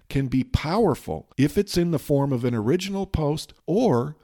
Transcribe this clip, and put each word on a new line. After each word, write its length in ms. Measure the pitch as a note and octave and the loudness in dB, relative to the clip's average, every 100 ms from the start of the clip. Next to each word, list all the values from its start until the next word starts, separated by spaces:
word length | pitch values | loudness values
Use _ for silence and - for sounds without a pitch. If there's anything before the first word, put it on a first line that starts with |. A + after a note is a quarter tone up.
| - | -6
can 200 | C#3 C3+ | -2 0
be 160 | B2+ | 0
powerful 800 | A#2+ - D3+ G3+ G3+ A#2+ - D#2+ - - | 0 -2 0 2 2 0 -4 -10 -6 0
if 220 | C#3+ G3+ | 2 2
it's 180 | G3+ F3+ | 0 0
in 140 | E3+ | 0
the 80 | D#3 | 0
form 340 | - C#3 C#3 | 0 0 2
of 120 | B2 | 0
an 100 | B2 | 0
original 500 | A#2 G#2+ F3+ F#3+ G3 | 0 0 0 -2 -6
post 480 | F#3+ - C#3+ D#3 - - - | -4 -2 0 -2 -8 -12 -4
or 480 | F#3+ A#3 A#2+ D3 - | 0 2 2 0 -6